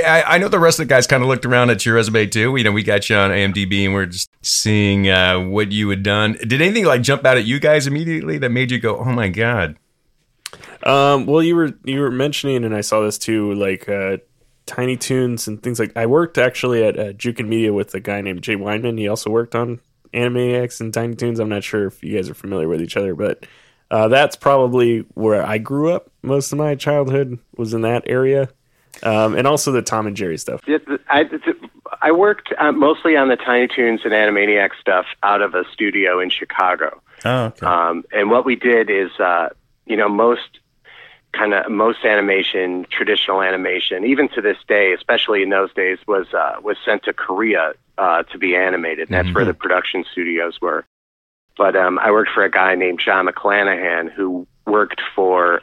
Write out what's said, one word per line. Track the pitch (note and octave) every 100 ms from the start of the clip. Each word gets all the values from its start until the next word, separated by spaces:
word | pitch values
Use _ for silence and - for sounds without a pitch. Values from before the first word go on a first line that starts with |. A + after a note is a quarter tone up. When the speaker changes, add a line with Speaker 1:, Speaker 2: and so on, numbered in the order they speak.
| D#3+
Speaker 1:
I, | E3 -
I | F3
know | G3
the | F#3+
rest | E3 E3
of | C3+
the |
guys | C3+ -
kinda | C3+ B2+
looked | B2+
around | B2 B2 B2
at | G#2+
your | A#2 A2+
resume | A2 A2 G#2
too. | G#2+ A#2 C3
You |
know, | A2
we | G2+
got | G#2 G#2 -
you | G#2
on | G2
I | G2
M | G2
D | G2
B | F#2+ G2
and | G2
we're | G2 F#2
just | F2+ - _
seeing, | - - A2 G#2+ G#2 G2 G2
uh, | F#2 F#2 F#2
what | F#2 G2+ G#2
you | G#2+ G2+
had | G2
done. | G2+ G#2 G#2+ A2 A2+
Did | C3
anything, | F3 A3+
like, | F3 B2+
jump | B2 C#3 C3+
out | B2+
at |
you | A2 C#3
guys | D3+ D3+ C#3
immediately | C#3+ E3 D#3+ C#3+ D3+
that | C3
made | A#2 B2+
you | B2
go, | A2+ G2+
"Oh | B2
my | A#2+ G2+
God"? | F2+ A#2 A#2 E2 D2+ _ _ _ _ _ _ - - - -
Speaker 2:
Um, | - C#3 C#3 C#3+ B2
well, | D#3
you | E3 E3+
were, | D#3 -
you | - C3+
were | C#3
mentioning, | B2+ C#3+ C#3+ C#3 B2+
and | A#2 G#2+
I |
saw | G#2+ A2
this | G#2+ G#2
too, | - A2 G#2
like, | G2+ G2 F#2+ -
uh, | G2+ F#2+ F#2 _ _ _ _ -
Tiny | - B2+ B2+
Toons | - C3 B2 A#2 -
and | G#2+
things | B2+ A#2+
like, | G#2+ A#2
I | A#2
worked | C#3+ E3+ -
actually | B2+ - B2+ A#2
at, | G#2+ -
uh, | G#2+
Jukin | G2+ A#2+ A#2 A2
Media | A2+ A2
with | G2+ G#2
a | F#2+
guy | G#2 G2+
named | G2 F2+
Jay | -
Weinman. | G2+ G2+ A2 A#2+ A2+
He | G2+
also | A2 G#2+
worked | A2+ A#2 A#2
on | A#2+ A#2+ _ _ _
Animaniacs | A#2 A#2+ B2 B2 B2 B2 -
and | A2+
Tiny | A2+ A#2 A2+
Toons. | A#2+ A#2
I'm | G#2+
not | G2+
sure | - A2 G2
if | -
you | -
guys | G#2 F2+
are |
familiar | D2+ G2 F#2+ D#2+
with | E2
each | E2 -
other, | G2 D#2
but, | G2+ - - _ _ _ -
uh, | A2+ A2
that's | C3+ C#3+ -
probably | C#3+ C#3 B2+ B2 A#2+ A2+ -
where | - A2 G#2
I | D#2 A2
grew | A2 C#3 D#3
up. | F3 - _
Most | B2+ C#3 C3+
of | C#3+
my | D3+ C#3
childhood | D3 D3 C3 C#3 C3 A#2+ _ -
was | A2+
in | A2+
that | A2+ A#2+ -
area. | B2+ C3 C#3 C3+ _ _ _ _ -
Um, | A2+ G#2+ A2 G#2+
and | C3
also | D3 -
the | B2+
Tom | - A2+ G#2+
and | G#2
Jerry | F#2+ D#2+
stuff. | - - -
Speaker 3:
Yeah, | D#3
th-, | - C#3+ -
I, | D3
th-, | D#3 D#3+ E3 - - _ - -
I | D3+
worked, | E3+ G#3 G#3 - -
uh, | D3+
mostly | C#3 C#3+ D#3 E3+ D3+
on | C3+
the | A#2+
Tiny | B2+ B2 B2
Toons | - A#2+ A2
and | A#2
Animaniacs | G#2+ G#2 G2+ G#2 G#2 G2 -
stuff | - F#2 F#2 -
out | G2+ G2+
of | G2+
a | F#2 F2
studio | - G#2 G2 F#2 F2+
in | F2+
Chicago. | - - - F#2 E2+ D2+ - _ -
Speaker 4:
Oh, | A2 B2+ A2+
okay. | -
Speaker 3:
Um, | F#2 F2 E2+ E2+ -
and | G#2 G2+
what | B2
we | B2+ A#2+
did | B2 A#2 G#2+
is, | G2 F2+ -
uh, | F#2 E2+ D#2 - _ _ -
you | A2
know, | G#2
most | G2+ A#2 A#2 - _ _ _ - - - _ _
kinda, | - G#2+ G2 -
most | G#2 A2+ A2
animation, | A#2 G#2 G2+ G2 F2+ G2 F2+ F2+ F2
traditional | - G#2+ G2+ - F#2+
animation, | F#2+ F#2 F#2 F2+ - F#2
even | A2+ C#3 C3+
to | A#2+
this | G#2 F#2 -
day, | G#2+ G2
especially | F2 - A#2 - G#2
in | F#2+
those | G2 F#2+
days, | - F#2 F#2 -
was, | G2 F2
uh, | F#2 D2 -
was | G#2 G2+
sent | - G#2
to | -
Korea, | - - F#2+ A2 F#2 D#2+ C#2+ _ -
uh, | F#2 E2
to | E2+ F#2
be | F#2 F2
animated. | F#2 F2+ E2 D#2 D#2+
And |
that's | F#2 F2+
where | F#2+
Speaker 1:
Mm-hmm. | F2+
Speaker 3:
the |
production | E2+ F#2 F2+ - F#2 E2
studios | - E2+ E2 E2+ -
were. | F2+ D#2 - _ _ _ _ _ _ -
But, | G2 F#2+
um, | F2+ F2+
I | A2
worked | G#2+ G2+
for | A2
a | G2
guy | G2 F#2+
named | F#2 F#2 F2
John | - F#2+ F#2
McClanahan | - G#2 G2+ G2 F2+ F2+ E2+ D#2+
who | - F#2+ F2+ F2+ _ -
worked | G#2 G2+ - -
for | - F#2 F2+ F2 E2+